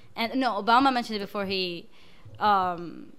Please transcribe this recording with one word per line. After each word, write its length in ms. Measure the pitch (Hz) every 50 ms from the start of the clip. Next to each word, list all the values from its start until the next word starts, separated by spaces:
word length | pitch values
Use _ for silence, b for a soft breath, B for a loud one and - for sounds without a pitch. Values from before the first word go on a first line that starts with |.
| b b -
And, 200 | - 226 226 -
no, 260 | 262 262 240 208 202
Obama 300 | 208 202 233 247 277 277
mentioned 240 | 254 240 233 - 220
it 40 | 208
before 240 | 196 190 - 208 202
he, 440 | 190 196 190 185 180 170 165 - b b b b b b b b b - -
um, 720 | - 214 202 196 185 180 175 170 175 160 131 - - - -